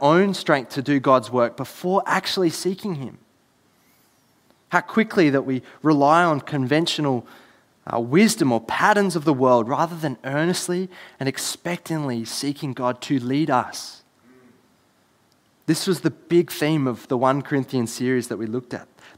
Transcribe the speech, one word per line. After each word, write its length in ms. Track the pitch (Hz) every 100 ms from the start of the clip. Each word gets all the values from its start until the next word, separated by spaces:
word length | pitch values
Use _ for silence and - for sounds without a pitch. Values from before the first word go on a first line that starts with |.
own 340 | 139 170 196
strength 380 | 190 - 143 123
to 100 | -
do 160 | 131 143
God's 320 | 139 131 113
work 260 | 123 120 -
before 460 | 131 - 180 190
actually 460 | - 180 - - 175
seeking 460 | 156 180 190 214 156
Him. 220 | 123 - _ _ _ _ _ _ _ _ _ _ _ _ _ _ _
How 100 | 175
quickly 500 | - - 220 - 156
that 120 | 139
we 200 | 127 131 - -
rely 420 | 147 147 139 160
on 160 | 175 147
conventional, 840 | - 147 127 151 170 - 147 123 - - - _ _ _ -
uh, 140 | -
wisdom 500 | 120 151 214 220 143
or 100 | 117
patterns 540 | - - 180 208 196
of 100 | 170
the 80 | 151
world 360 | 135 127 123 110
rather 260 | 139 165
than 240 | 170 156 123
earnestly 640 | 131 139 165 180 - 180 185 - - -
and 80 | 135
expectantly 960 | - - - 170 175 - 160 143 120
seeking 480 | 110 - 139 139 143
God 280 | 123 123 123
to 180 | - 143
lead 300 | 120 139 160
us. 520 | 127 - - - - _ _ _ 127 123 _ _ _ _ _ _ _ _ _ _ _ -
This 200 | 156 -
was 140 | 160
the 100 | 160
big 400 | - - 175 170
theme 380 | - 151 156 131
of 180 | 110 -
the 100 | 127
One 240 | 131 139
Corinthians 520 | 135 143 123 131 113
series 340 | - 123 127 117
that 100 | 104
we 100 | 113
looked 280 | 120 127
at. 140 | 127 - _ -